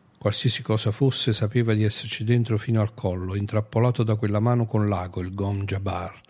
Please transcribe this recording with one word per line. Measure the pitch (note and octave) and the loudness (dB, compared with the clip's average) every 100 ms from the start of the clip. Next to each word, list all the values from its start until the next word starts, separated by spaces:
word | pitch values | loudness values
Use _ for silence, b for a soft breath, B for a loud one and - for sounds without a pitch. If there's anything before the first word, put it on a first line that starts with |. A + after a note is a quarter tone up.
| b - | b -4
qualsiasi | G#2 - B2 - | -2 0 0 -2
cosa | - A2 A2 | -2 0 0
fosse, | - C3+ - - | 0 0 2 0
sapeva | G#2 G#2+ A#2+ A2+ | 0 0 0 2
di | G#2+ | 2
esserci | G#2+ - A2 - | 2 -2 -8 -4
dentro | A2 A#2+ A2+ G#2+ | 0 2 2 -2
fino | - A2+ | 0 0
al | G#2+ | 0
collo, | - F#2+ F#2 F#2 G2+ | -2 -4 -4 -4 -4
intrappolato | G2+ G#2+ G#2+ A2 B2 A#2+ | -2 -2 2 4 4 4
da | A2+ G#2 | 2 2
quella | G#2 G#2 | 0 2
mano | A#2 B2 A2+ | 2 2 2
con | G#2+ G#2 | 2 2
l'ago, | F#2 F2+ F#2 | 0 -2 -6
il | F2+ | -6
Gom | G2 G2 G2+ G2 | -4 -2 -2 -4
Jabbar. | G2 G2 F#2 F2 - _ | -4 -4 -6 -8 -12 _